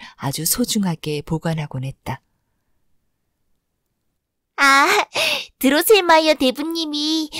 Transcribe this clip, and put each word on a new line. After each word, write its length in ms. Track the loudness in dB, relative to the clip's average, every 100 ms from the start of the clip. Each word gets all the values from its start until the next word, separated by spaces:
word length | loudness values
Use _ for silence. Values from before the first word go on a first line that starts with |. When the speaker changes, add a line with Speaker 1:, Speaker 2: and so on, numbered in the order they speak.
| -14 -10
Speaker 1:
아주 280 | -8 -4
소중하게 800 | -4 -2 -2 -2 -2 -4 -6 -8
보관하곤 600 | -6 -6 -4 -6 -8 -10
했다. 360 | -10 -12 -14 -14 _ _ _ _ _ _ _ _ _ _ _ _ _ _ _ _ _ _ _ _ _ _ _ 0
Speaker 2:
아, 300 | 4 4 4 2 0 -2 -2 -4 -8 0
드로셀마이어 720 | 2 2 4 4 6 4 4
대부님이 960 | 2 0 0 -6 -6 -6 -4 -2 -2 -4 -10